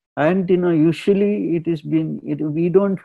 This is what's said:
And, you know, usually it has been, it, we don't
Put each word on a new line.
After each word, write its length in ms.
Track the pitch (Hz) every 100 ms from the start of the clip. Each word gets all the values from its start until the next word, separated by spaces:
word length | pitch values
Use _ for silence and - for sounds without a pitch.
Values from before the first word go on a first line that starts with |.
| _ 139
And, 320 | 156 190 180
you 80 | 180
know, 140 | 180
usually 840 | 160 165 160 208 196 202 208 160 170
it 100 | 165
has 160 | 160
been, 380 | 147 160 156 147
it, 160 | - 147
we 280 | 151 156 175
don't 320 | 185 202 185